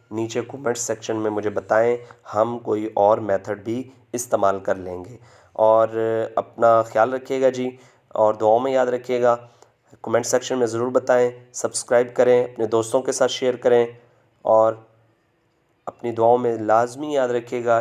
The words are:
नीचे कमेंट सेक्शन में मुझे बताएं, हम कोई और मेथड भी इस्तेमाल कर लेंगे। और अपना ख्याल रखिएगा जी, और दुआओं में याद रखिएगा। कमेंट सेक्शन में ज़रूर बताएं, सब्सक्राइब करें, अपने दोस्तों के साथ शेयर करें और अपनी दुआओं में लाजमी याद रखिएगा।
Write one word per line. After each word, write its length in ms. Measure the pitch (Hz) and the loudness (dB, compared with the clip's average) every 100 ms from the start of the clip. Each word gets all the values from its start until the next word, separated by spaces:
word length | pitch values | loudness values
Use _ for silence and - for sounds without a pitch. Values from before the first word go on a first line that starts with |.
| - | -12
नीचे 300 | 110 113 120 | -8 -6 -6
कमेंट 320 | 117 135 131 120 | -8 -8 -6 -4
सेक्शन 400 | - 110 - 110 | -6 -8 -6 -4
में 140 | 107 | -4
मुझे 200 | 104 104 | -4 -6
बताएं, 480 | 98 98 110 117 120 120 - - | -6 -2 0 2 -2 -8 -20 -8
हम 260 | 104 113 120 | -2 -2 -2
कोई 260 | 120 107 107 - | -4 -4 -4 2
और 220 | 101 110 | 2 2
मेथड 400 | 107 98 - 101 | 0 -4 -4 -10
भी 140 | 98 120 127 - _ | -8 -8 -10 -18 _
इस्तेमाल 460 | 123 - 113 98 98 | -10 -4 0 0 0
कर 160 | 95 95 | -4 -6
लेंगे। 400 | 92 90 90 117 _ _ _ - | -6 -12 -14 -20 _ _ _ 0
और 400 | 110 110 110 113 113 113 113 - | 4 4 2 -2 -4 -4 -4 -6
अपना 440 | - - 117 113 | -8 0 4 4
ख्याल 280 | 113 110 117 | 2 0 0
रखिएगा 400 | 131 131 135 131 | 0 -6 0 0
जी, 280 | 123 127 127 _ _ _ | 0 -6 -8 _ _ _
और 220 | - 107 107 | 0 0 2
दुआओं 240 | 110 113 | 2 2
में 120 | 131 | 2
याद 160 | 131 127 | 0 0
रखिएगा। 460 | 123 123 123 120 120 120 _ _ _ _ _ | -2 -4 0 0 0 -4 _ _ _ _ _
कमेंट 200 | - 113 120 | -4 -2 0
सेक्शन 320 | 127 - 131 | -2 -2 -2
में 80 | 117 | -2
ज़रूर 240 | 113 123 | -2 -2
बताएं, 420 | 127 127 127 123 123 - | -2 2 2 2 -4 -18
सब्सक्राइब 580 | - 113 - - 120 123 123 | -8 -6 -6 0 0 2 2
करें, 260 | 123 123 | 4 4
अपने 220 | 123 - 113 | 0 -4 -2
दोस्तों 320 | 113 113 135 | -2 0 -2
के 100 | 127 | -2
साथ 160 | 127 127 | -2 -2
शेयर 260 | - 127 120 | -2 -4 0
करें 400 | 127 120 117 - _ _ _ _ | 2 4 2 -4 _ _ _ _
और 420 | - 110 110 110 - _ _ _ _ _ _ _ _ _ - | 2 4 4 0 -10 _ _ _ _ _ _ _ _ _ -20
अपनी 260 | - 120 | -12 -8
दुआओं 260 | 113 113 123 | 0 4 4
में 200 | 123 113 | 2 -4
लाजमी 520 | 107 110 120 127 151 143 | 2 2 2 -4 -4 -2
याद 140 | 127 | 0
रखिएगा। 480 | 120 117 127 117 113 | -2 -4 -6 0 0